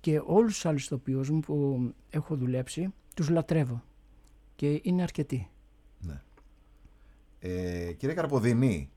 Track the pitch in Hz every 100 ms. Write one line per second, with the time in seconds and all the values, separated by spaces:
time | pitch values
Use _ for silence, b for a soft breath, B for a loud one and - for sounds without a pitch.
0 | - 151 - 180 226 196 170 147 - 135
1 | - 131 135 156 151 151 139 131 123 -
2 | - 156 - 151 123 127 127 - 185 -
3 | - - 151 165 156 160 131 120 - -
4 | - - - - - - 143 151 - 180
5 | 175 - 147 131 95 - - _ - -
6 | 87 69 - - - - - - - b
7 | b b _ - 90 90 90 87 87 85
8 | 127 165 156 139 113 117 131 87 67